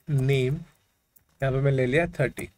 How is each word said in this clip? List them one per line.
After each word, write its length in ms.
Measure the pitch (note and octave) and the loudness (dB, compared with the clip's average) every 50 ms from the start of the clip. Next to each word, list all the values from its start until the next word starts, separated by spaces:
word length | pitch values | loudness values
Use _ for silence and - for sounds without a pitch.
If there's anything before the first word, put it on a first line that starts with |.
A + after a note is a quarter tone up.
| _ | _
name, 480 | - D3 C3+ C3 C3+ C#3 C3+ B2+ B2+ C#3+ | -4 -2 0 2 2 2 2 0 0 -2
यहाँ 960 | E3+ E3+ - _ _ _ _ _ _ _ _ _ _ _ _ _ _ C3+ C3+ B2+ | -4 -8 -12 _ _ _ _ _ _ _ _ _ _ _ _ _ _ -4 -2 0
पे 80 | C3+ | 0
मैं 100 | C#3 C#3 | 2 2
ले 140 | C#3 C3 B2+ | 2 2 2
लिया 220 | B2 B2+ D#3+ E3+ F3 | 2 2 0 0 0
थर्टी, 400 | - - C#3+ A2+ - - - - - | -2 -2 -2 -2 -2 -8 -12 -14 -14